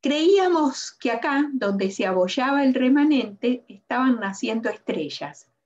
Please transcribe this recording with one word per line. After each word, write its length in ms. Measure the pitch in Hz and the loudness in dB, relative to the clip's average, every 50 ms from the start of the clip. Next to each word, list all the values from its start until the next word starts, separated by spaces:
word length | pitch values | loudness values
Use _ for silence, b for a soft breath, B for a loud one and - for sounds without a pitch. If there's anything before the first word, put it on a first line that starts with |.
Creíamos 880 | - 269 285 302 320 349 392 392 370 370 349 320 311 269 254 - - - _ _ | -2 -2 -2 2 4 4 4 4 4 2 2 2 2 0 -2 -6 -12 -14 _ _
que 100 | - 240 | -4 -4
acá, 380 | 226 - - 302 277 277 294 294 277 | -4 -2 -2 -2 0 0 0 0 -2
donde 360 | 254 214 202 196 196 190 190 | -2 -2 -2 0 0 -2 -4
se 140 | 196 - 196 | -2 -2 -2
abollaba 580 | 190 185 185 180 185 - 269 254 269 277 285 | 0 2 0 0 0 0 -2 -2 0 0 2
el 120 | 277 269 254 | 2 2 2
remanente, 880 | 254 254 254 277 285 294 311 294 254 220 214 202 - - 240 254 254 _ _ | 2 2 4 4 4 4 4 4 2 0 -2 -8 -4 -2 -2 -2 -2 _ _
estaban 520 | 202 - _ _ 240 247 254 262 247 226 | -20 -20 _ _ -2 0 2 2 2 2
naciendo 480 | 208 196 196 - - 220 220 226 226 214 | -2 -6 -6 -6 -6 -4 -4 -2 -4 -4
estrellas, 840 | 208 - _ - 196 185 156 143 - - 151 143 147 - _ _ _ _ _ | -6 -6 _ -6 -6 -6 -6 -8 -8 -10 -12 -14 -14 -18 _ _ _ _ _